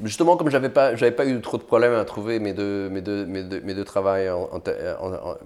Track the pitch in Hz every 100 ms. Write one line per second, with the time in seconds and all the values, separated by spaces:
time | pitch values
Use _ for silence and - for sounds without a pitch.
0 | 107 - 170 180 156 135 131 143 135 113
1 | 120 120 139 123 - 113 - 117 120 117
2 | 95 107 107 113 104 95 101 101 98 95
3 | 95 101 90 95 92 95 98 98 98 101
4 | 98 98 95 90 90 85 - - 87 -
5 | 92 85 87 -